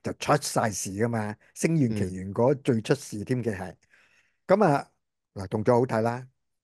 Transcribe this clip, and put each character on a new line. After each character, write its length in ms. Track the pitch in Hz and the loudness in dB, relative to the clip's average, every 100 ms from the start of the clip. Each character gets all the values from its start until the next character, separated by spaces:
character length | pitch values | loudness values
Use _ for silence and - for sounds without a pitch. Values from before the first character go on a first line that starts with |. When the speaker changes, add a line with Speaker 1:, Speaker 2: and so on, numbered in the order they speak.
Speaker 1:
就 100 | 117 | -10
出 180 | - - 151 | -4 0 0
晒 300 | - 127 110 | 0 -2 -2
事 200 | 95 104 | -2 -6
㗎 180 | 98 117 | -2 -2
嘛， 240 | 117 104 104 _ | -2 -4 -8 _
《星 220 | - 160 165 | -4 0 2
願 140 | 123 | 2
奇 240 | 107 92 | 0 -4
緣》 140 | 92 95 | -6 -6
嗰 220 | 98 127 147 | 0 2 2
最 180 | - 113 | 0 0
出 140 | - | 0
事 300 | 139 - 104 | -2 -4 -8
添 180 | 101 127 | -4 -4
嘅 120 | 113 95 | -4 -6
係。 140 | 92 | -8
Speaker 2:
嗯。 60 | - _ _ _ _ _ _ - | -14 _ _ _ _ _ _ 2
Speaker 1:
咁 180 | 202 | 4
啊， 240 | 185 139 - _ _ _ _ | 6 4 0 _ _ _ _
嗱， 120 | 101 98 | -12 -6
動 140 | 110 | 0
作 100 | 120 120 | 4 4
好 60 | 127 | 4
睇 140 | 113 | 2
啦。 260 | 117 123 127 _ _ _ | 0 -2 -10 _ _ _